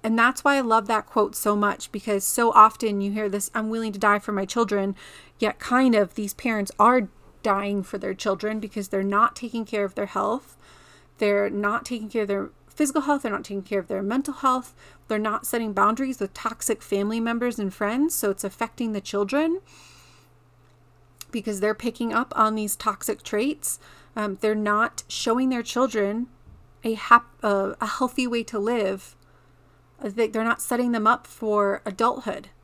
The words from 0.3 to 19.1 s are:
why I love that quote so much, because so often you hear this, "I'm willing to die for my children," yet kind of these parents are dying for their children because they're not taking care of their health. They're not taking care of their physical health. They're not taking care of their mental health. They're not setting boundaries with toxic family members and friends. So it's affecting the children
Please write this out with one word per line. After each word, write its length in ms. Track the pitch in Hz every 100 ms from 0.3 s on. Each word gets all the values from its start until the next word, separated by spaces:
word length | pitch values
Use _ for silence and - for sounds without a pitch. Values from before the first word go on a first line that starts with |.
| 262
why 120 | 285 277
I 40 |
love 260 | 240 220 202
that 200 | 220 -
quote 280 | - 202
so 220 | - 214 208
much, 340 | 208 - -
because 320 | 208 - 202
so 300 | - - 240
often 480 | - 214 - 226 202
you 100 | 202
hear 180 | 208 208
this, 220 | 202 -
"I'm 160 | 226 220
willing 240 | 226 226
to 60 | 196
die 220 | 208 208
for 100 | -
my 140 | 202
children," 500 | 190 240 233 202 196 196 - - - _
yet 180 | 214 -
kind 380 | - 247 262 220
of 180 | 196
these 200 | - 208
parents 360 | - 247 220 196 -
are 300 | 214 254 196 - - -
dying 400 | 220 196 202 202
for 160 | 185 202
their 160 | 196
children 460 | 190 220 196 208 220
because 280 | 208 214 190
they're 140 | 196
not 320 | 196 196 233
taking 300 | - 240 226
care 200 | 220 214
of 120 | 196 -
their 100 | 202
health. 500 | 196 202 247 - - - - - - _ _
They're 320 | 208 202 202
not 340 | 202 202 226
taking 240 | - 240 214
care 140 | 226
of 60 | 202
their 220 | 202 196 - _
physical 340 | - 294 302
health. 200 | 285 285
They're 100 | 247
not 120 | 202
taking 180 | - 196
care 180 | 190 202
of 80 | 180
their 140 | 190
mental 320 | 196 247 277
health. 420 | 269 269 254 247 - - - _
They're 100 | 214
not 280 | 214 220 -
setting 260 | 233 220
boundaries 480 | 202 202 226 269 254
with 120 | 196
toxic 480 | - 226 226 - 214
family 380 | - 196 202 226
members 400 | 226 233 247 233
and 160 | 196
friends. 400 | - 208 240 311
So 160 | - 208
it's 140 | 196
affecting 480 | 196 - 226 - 233
the 80 | 208
children 600 | -